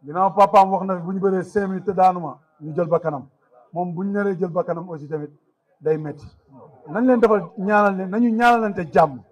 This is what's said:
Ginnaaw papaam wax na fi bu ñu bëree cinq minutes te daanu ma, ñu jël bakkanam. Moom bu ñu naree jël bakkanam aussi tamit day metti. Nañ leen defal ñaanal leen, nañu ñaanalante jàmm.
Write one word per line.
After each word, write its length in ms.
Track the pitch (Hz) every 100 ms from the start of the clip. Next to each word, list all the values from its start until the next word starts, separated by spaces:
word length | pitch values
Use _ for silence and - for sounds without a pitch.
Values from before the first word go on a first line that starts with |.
Ginnaaw 300 | 139 165 190
papaam 380 | 196 202 208 190
wax 100 | 190
na 120 | 190 180
fi 60 |
bu 100 | 170
ñu 80 | 190
bëree 240 | 196 185
cinq 240 | 180 208 196
minutes 180 | 185 185
te 60 |
daanu 260 | 185 185 180
ma, 180 | 156 127 _ _
ñu 140 | 151
jël 140 | 151 170
bakkanam. 380 | 170 160 143 139 _ _ _ _
Moom 220 | 165 180
bu 80 | 170
ñu 60 | 196
naree 260 | 202 202 180
jël 140 | 180
bakkanam 380 | 165 175 170 180
aussi 180 | 160 143
tamit 220 | 156 147 147 _ _ _ _
day 160 | 151 156
metti. 300 | 151 147 - _ _ - - _ -
Nañ 180 | 175 254
leen 140 | 247
defal 280 | 214 208 165 -
ñaanal 400 | 190 208 208 190
leen, 140 | 190
nañu 180 | 208 240
ñaanalante 600 | 220 240 233 214 196 160
jàmm. 280 | 180 156 127 -